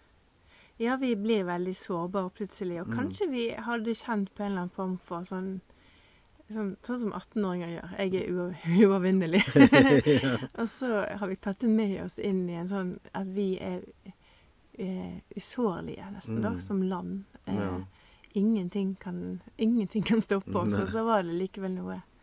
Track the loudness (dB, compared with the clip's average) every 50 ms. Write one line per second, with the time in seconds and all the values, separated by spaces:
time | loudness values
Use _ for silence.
0 | _ _ _ _ _ _ _ _ _ _ -20 -20 -20 _ _ -2 0 0 0 2
1 | 2 2 2 2 2 2 2 2 2 0 -2 -2 -2 -4 -4 -6 -6 -4 -4 -4
2 | -2 -2 -2 -2 -2 -4 -4 -8 -8 -8 -6 -6 -6 -4 -4 -6 -6 -4 -4 -4
3 | -4 -4 -4 -2 -2 -2 -2 -2 -2 -2 -4 -6 -6 -4 -4 -2 -2 -2 -4 -4
4 | -4 -4 -2 -2 -2 -4 -4 -6 -4 -4 -2 -2 -4 -4 -6 -6 -4 -4 -4 -6
5 | -8 -8 -8 -8 -8 -6 -6 -6 -6 -6 -8 -8 -10 _ _ _ -20 -20 -20 -20
6 | _ _ _ _ _ _ _ _ -16 -10 -6 -4 -4 -4 -6 -6 -6 -6 -4 -4
7 | -2 -4 -4 -6 -8 -6 -4 -2 -2 0 -2 -4 -4 -6 -8 -8 -10 -10 -6 -4
8 | -2 0 0 -2 -2 -2 -2 -2 -2 -4 -6 -6 -2 4 6 8 8 8 8 6
9 | 4 4 4 2 4 4 4 2 4 6 8 10 10 10 10 10 8 8 8 6
10 | 6 6 4 4 4 2 0 0 -2 -6 -6 -6 -6 -6 -6 -4 -4 -2 0 0
11 | -2 -2 -4 -6 -6 -6 -6 -4 -4 -6 -4 0 2 2 4 4 2 0 -2 -4
12 | -6 -6 -6 -4 -2 0 0 0 0 -2 -4 -4 -4 -4 -4 -4 -4 -4 -6 -10
13 | -12 -10 -8 -8 -6 -4 -2 -2 -2 0 -2 -2 -4 -6 -6 -8 -8 -12 -18 _
14 | -20 -20 -20 _ _ _ -20 _ _ _ _ _ _ _ -12 -8 -6 -6 -6 -6
15 | -8 -8 -10 -12 -14 -14 -12 -12 -10 -8 -4 -2 -2 -2 -2 -2 -6 -10 -10 -12
16 | -12 -14 -14 -12 -8 -6 -4 -2 -2 -2 -2 -4 -6 -4 -2 0 0 0 -2 -4
17 | -6 -6 -8 -8 -10 -12 -18 -16 -8 -4 -4 -2 -2 -2 -4 -6 -8 -10 -16 -20
18 | -20 -20 -20 _ -16 -8 -2 0 2 2 2 0 -2 -2 -2 -2 -2 -2 -4 -6
19 | -8 -10 -8 -8 -6 -8 -8 -10 -12 -12 -4 0 2 2 2 2 0 0 -2 -2
20 | 2 2 4 2 2 2 0 -2 -2 -2 -2 0 0 2 2 0 0 0 0 0
21 | 2 2 2 2 2 0 -2 -2 -2 -4 -6 -6 -6 -4 -4 -4 -6 -8 -8 -10
22 | -12 _ _ _